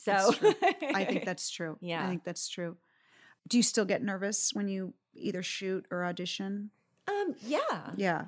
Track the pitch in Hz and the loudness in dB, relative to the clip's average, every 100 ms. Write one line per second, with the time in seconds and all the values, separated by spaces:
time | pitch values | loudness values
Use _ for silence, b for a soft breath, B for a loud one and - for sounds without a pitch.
0 | - 196 202 311 415 - 381 - 285 196 | 2 6 6 6 4 6 2 2 -2 0
1 | 190 185 185 180 - - 165 156 175 165 | 2 0 -2 -4 -6 -4 -8 -6 -4 -2
2 | 185 180 180 170 - - 170 175 b b | -2 -2 -4 -6 -6 -6 -8 -8 b b
3 | b b b b - 240 - 226 196 196 | b b b b 2 4 6 4 2 2
4 | 202 190 202 202 - 202 202 190 185 - | 0 -2 -2 2 0 0 -2 -4 -6 -10
5 | _ - 208 180 185 - 190 190 - 175 | _ -8 -6 -4 -6 -6 -4 -4 -4 -4
6 | 175 175 180 - 190 202 208 _ _ _ | -2 -4 -6 -4 -4 -6 -8 _ _ _
7 | - 403 381 - 220 302 640 170 - 190 | -4 -2 -2 -4 -2 0 0 -2 -6 -2
8 | 190 160 | 0 0